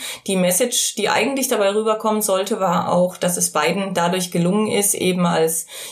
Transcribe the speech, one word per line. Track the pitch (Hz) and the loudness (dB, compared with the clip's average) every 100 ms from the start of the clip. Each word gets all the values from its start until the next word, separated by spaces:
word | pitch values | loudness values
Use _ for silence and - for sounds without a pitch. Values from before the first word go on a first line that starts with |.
| - - - | -12 -10 -2
Die | 185 | 0
Message, | 180 180 240 - - - | 2 2 0 0 -2 -2
die | 202 | -2
eigentlich | - 233 269 262 | 0 0 -2 -2
dabei | 220 196 | 2 2
rüberkommen | 208 220 220 220 214 | 2 0 0 0 0
sollte, | 208 190 196 202 | 0 0 0 0
war | 190 180 175 | 0 0 0
auch, | 175 180 - | 2 2 0
dass | 180 175 | -2 0
es | - | -2
beiden | 151 156 185 190 | 0 0 -2 -2
dadurch | 180 175 185 180 | 0 0 0 -2
gelungen | 170 175 208 214 | 0 2 2 0
ist, | 202 202 - | 0 0 0
eben | 185 180 175 | 0 2 2
als | 165 160 170 - - - | 2 0 -2 -8 -14 -16